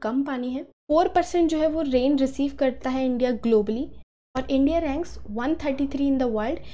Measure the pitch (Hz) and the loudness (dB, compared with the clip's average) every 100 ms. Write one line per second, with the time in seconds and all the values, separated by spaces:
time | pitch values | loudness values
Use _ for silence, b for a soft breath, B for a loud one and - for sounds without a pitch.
0 | 214 254 277 254 247 262 339 _ - 302 | -4 -2 -2 -4 -4 -6 -10 _ 0 2
1 | 359 359 339 349 330 311 311 311 302 254 | 4 2 2 2 2 2 0 0 0 2
2 | 262 285 262 - 277 277 269 262 262 262 | 4 2 2 0 -4 0 -2 0 -4 -2
3 | 262 247 247 226 233 220 208 220 330 B | 0 2 0 0 2 4 2 -2 -6 B
4 | - _ _ 262 262 269 277 330 320 277 | -20 _ _ -6 0 2 4 2 0 -2
5 | 349 - - 208 254 320 294 269 277 269 | -6 -10 -8 -4 -2 -2 -2 -2 -2 0
6 | 277 262 247 214 220 349 B | 0 2 0 0 -2 -4 B